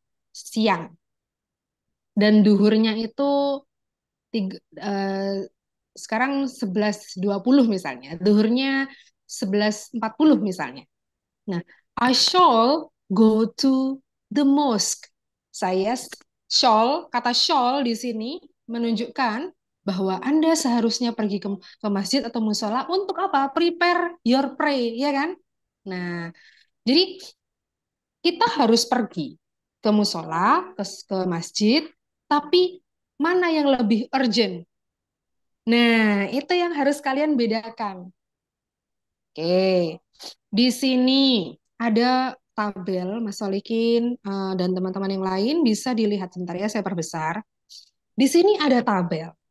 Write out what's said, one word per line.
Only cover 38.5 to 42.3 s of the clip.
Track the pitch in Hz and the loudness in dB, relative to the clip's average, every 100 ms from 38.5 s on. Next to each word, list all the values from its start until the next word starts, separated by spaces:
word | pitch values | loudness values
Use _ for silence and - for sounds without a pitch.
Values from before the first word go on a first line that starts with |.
| _ _ _ _ _ _ _ _ | _ _ _ _ _ _ _ _
Oke, | - 165 180 190 185 170 165 _ _ - - _ | -8 0 2 2 2 0 -6 _ _ -20 -20 _
di | 208 247 | 0 2
sini | 240 269 254 254 269 269 233 160 - _ _ | 2 0 2 2 4 4 2 -2 -10 _ _
ada | 233 220 240 254 262 | 0 2 2 2 -2